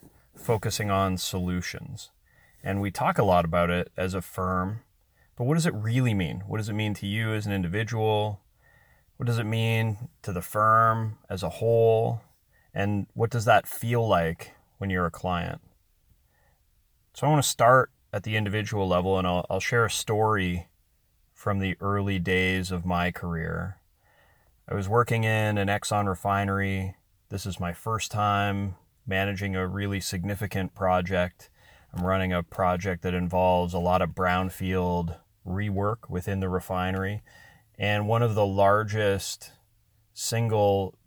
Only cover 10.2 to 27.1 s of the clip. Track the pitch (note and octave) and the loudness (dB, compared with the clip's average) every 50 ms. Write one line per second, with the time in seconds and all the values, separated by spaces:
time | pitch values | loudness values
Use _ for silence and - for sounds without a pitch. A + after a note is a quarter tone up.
10.2 | - - F#2 F2+ F2+ - - G#2+ G#2+ A2 A2 A2+ A2+ A2+ A2 A2+ A2+ A2 G#2+ - | -8 -6 -6 -6 -6 -4 0 2 4 6 6 6 6 4 4 2 -2 -4 -6 -8
11.2 | _ - G2+ F#2 F2+ F2 - - A2+ A2+ A#2 A2+ A2+ A2+ A2+ A2 A2+ A#2 A#2 A2+ | _ -10 -8 -6 -6 -6 -4 -2 0 2 4 6 6 6 4 4 2 0 -2 -4
12.2 | - _ _ _ _ _ _ _ _ _ - G2+ G2 G2+ G#2 G2+ F#2+ - - - | -8 _ _ _ _ _ _ _ _ _ -6 -4 -2 -2 -2 -2 -4 -6 -4 -2
13.2 | A2+ G#2+ - A#2 G#2 A#2+ A2 F#2+ - - - - - A#2 A#2+ A#2+ A#2 A2 G2 F2 | -2 -2 0 -2 0 2 0 0 0 -2 -12 -8 -4 -2 -2 0 2 2 2 2
14.2 | E2+ E2 E2 - - - - _ _ _ _ - G2 G2 F#2+ F2+ F2+ E2 - - | 2 0 -4 -6 -12 -20 -20 _ _ _ _ -8 -6 -4 -2 -2 -2 -2 -4 -6
15.2 | - F#2 F2+ E2+ F2 E2+ E2 - _ - _ _ _ _ _ _ _ _ _ _ | -6 -4 -4 -4 -4 -6 -10 -12 _ -20 _ _ _ _ _ _ _ _ _ _
16.2 | _ _ _ _ _ _ _ _ _ _ _ _ _ _ _ _ _ _ - - | _ _ _ _ _ _ _ _ _ _ _ _ _ _ _ _ _ _ -8 -2
17.2 | C3 C#3+ D#3 D3+ - - - - A#2+ A#2 C3 C3 A#2+ - _ _ _ - - G#2 | 2 2 4 4 2 2 2 4 6 8 8 8 6 2 _ _ _ -8 -8 -8
18.2 | - G#2+ G#2+ G#2+ G#2 G#2 G2 A2 G#2 - A2+ G#2 F#2+ F#2 F2 F2 F2+ F#2+ F#2+ F#2 | -4 -2 0 0 0 0 0 -2 -2 -2 -2 0 2 2 2 2 2 2 2 2
19.2 | F#2 F2+ F2+ F2+ E2+ - F2+ F#2+ - - B2 A#2+ A2+ G2+ - - - - A2 G#2 | 2 2 0 0 -2 -2 -4 -4 -2 0 2 2 2 2 0 -4 -4 -2 0 2
20.2 | A2 G#2+ G#2+ G2+ F#2 F2+ F2+ F2 F2 _ _ _ _ _ _ _ _ _ _ _ | 2 2 2 2 0 0 -2 -4 -6 _ _ _ _ _ _ _ _ _ _ _
21.2 | _ _ _ - - G#2 G2+ G2+ F#2+ F#2+ F#2 - F#2+ G2 G2+ G2+ G2 G2+ G2 F#2+ | _ _ _ -8 -4 -2 0 0 0 -2 -4 -4 -2 -2 0 0 0 0 0 0
22.2 | E2+ F#2+ F#2 F#2 F#2 F#2 F#2+ F#2 F#2 F#2 F#2 F2 E2+ F2+ F2+ F2 F2 F2 F2 - | 0 2 2 2 4 2 2 0 -2 -2 -4 -4 -2 0 0 0 0 0 -2 -4
23.2 | - F2 E2+ E2 D#2+ E2 E2 E2 F2 F#2 G2 _ _ _ _ _ _ _ _ _ | -6 -4 -4 -4 -4 -4 -4 -4 -6 -6 -8 _ _ _ _ _ _ _ _ _
24.2 | _ _ _ _ _ _ _ _ - - - G2+ F#2+ F#2+ A2 A#2 A#2 - A#2+ A2+ | _ _ _ _ _ _ _ _ -12 -8 -6 -4 -2 2 2 2 2 2 2 0
25.2 | A2+ A2 A2 G#2+ G#2+ G#2+ G#2 G2+ G2 G2 G2+ G#2 - - G#2+ G#2 G2+ G2 F#2 - | 2 2 2 2 2 2 0 0 0 0 0 -2 -2 -2 0 0 0 0 -2 -2
26.2 | - G2+ G3 - G2+ G2+ G2 G2 G2 G2 F#2+ F#2+ F#2+ F#2 F#2 _ _ _ | 0 0 2 2 2 0 0 0 0 -2 -2 -2 -4 -6 -8 _ _ _